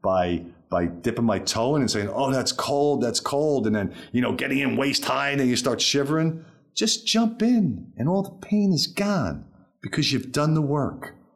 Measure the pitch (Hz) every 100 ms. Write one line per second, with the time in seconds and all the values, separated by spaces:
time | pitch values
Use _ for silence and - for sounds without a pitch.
0 | 98 92 90 87 85 - _ 90 87 85
1 | 120 110 117 98 - 110 120 151 123 110
2 | 101 95 135 131 123 - - 143 147 139
3 | 117 107 - 143 151 139 107 107 98 -
4 | - 120 120 - 135 135 135 117 139 -
5 | - 131 139 143 127 120 139 117 - 143
6 | 139 156 160 160 - - _ - 220 -
7 | - 226 226 226 220 247 175 98 - -
8 | 127 190 196 - - 208 202 160 - -
9 | 202 196 101 73 - - _ _ - -
10 | 147 131 - 147 151 156 147 147 127 -
11 | - - _